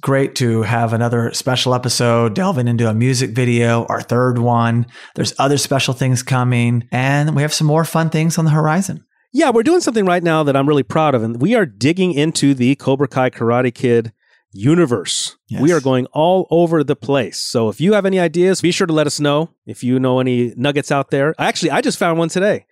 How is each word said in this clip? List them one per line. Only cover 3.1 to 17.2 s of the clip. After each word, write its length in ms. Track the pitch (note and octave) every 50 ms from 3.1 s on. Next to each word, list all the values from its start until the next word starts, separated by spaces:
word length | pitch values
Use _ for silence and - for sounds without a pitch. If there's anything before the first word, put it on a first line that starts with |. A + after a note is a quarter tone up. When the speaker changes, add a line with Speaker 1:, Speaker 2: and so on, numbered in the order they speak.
| C3+ A#2+ C3 A#2
Speaker 1:
video, 560 | G#2+ B2+ B2+ A#2+ A#2+ A#2 A#2+ A#2 A#2 A#2 A2+
our 160 | - - -
third 380 | - - A#2 A#2+ B2+ B2+ B2 A#2+
one. 480 | A#2 A#2+ A#2+ A#2 A#2 A#2 A#2 A#2+ A#2+ - - - - - _
There's 220 | - - A2 -
other 200 | - C3+ C#3 C#3+ C3+
special 340 | - - C#3+ C3 - - B2+
things 300 | - C#3 C3 B2+ A#2+ B2+
coming, 640 | - C3 B2+ B2 B2 B2 A#2+ A#2+ A#2+ A#2+ A#2+ A#2 -
and 440 | - B2+ B2+ C3+ C#3 D3 D3 D#3 D#3
we 80 | C#3+ D3
have 100 | D3+ -
some 140 | - D#3
more 180 | D3+ D3 D#3+ E3
fun 240 | D#3 - E3 E3 D#3+
things 300 | - D#3 D#3+ E3 D#3 -
on 60 | D#3+
the 60 | D#3+
horizon. 520 | D3+ D#3 D#3 D#3 D#3 F#3 F#3+ - D3 D#3+ - _ _ _ _ _ -
Speaker 2:
Yeah, 180 | C4 E4 C#4
we're 100 | A3+ A#3 A#3
doing 180 | C#4 F4 F4+
something 240 | - D#4 A3+ A3 G3
right 180 | F#3 F3 F3+ E3+
now 180 | E3+ D#3+ D#3 D#3
that 120 | C#3+ C3+
I'm 120 | C#3 C#3
really 160 | D3 D3+ C#3+ C3
proud 300 | - - D#3+ D#3 D3+ C3+
of, 80 | A#2
and 180 | A2 A2+ A#2 A#2+
we 140 | C3 G3 B3
are 120 | A#3+ G3
digging 480 | B2+ G2+ G2+ A2 C#3+ F3 F#3+ F#3 F3+ D#3
into 400 | C#3 D3 E3 D#3 - - C#3 C#3
the 220 | B2+ A#2+ B2 C#3
Cobra 320 | - - C3 C#3 C3+ D3 B2+
Kai 200 | - C#3 B2+ B2+
Karate 440 | - - A#2+ A2+ A#2 B2 B2+ B2+ A#2
Kid 380 | - - B2 A#2+ A#2 A2+ A2+ - _ _ _ _ _ _ _
universe. 840 | - F#2+ G2+ C#3 D#3+ F3 E3+ B2+ A#2+ G2 E2 - - - - - - _ _ _
Speaker 1:
Yes. 120 | A2+ F#2
Speaker 2:
We 100 | B2+ D#3+ F3+
are 80 | D#3
going 240 | B2+ C3+ C3 B2+ B2+
all 400 | - - D3 D#3 F3 F#3 F#3+ - -
over 340 | - E3+ F3 E3 E3 D#3+ C#3+
the 120 | C3 C#3
place. 440 | - - C3+ C#3 C#3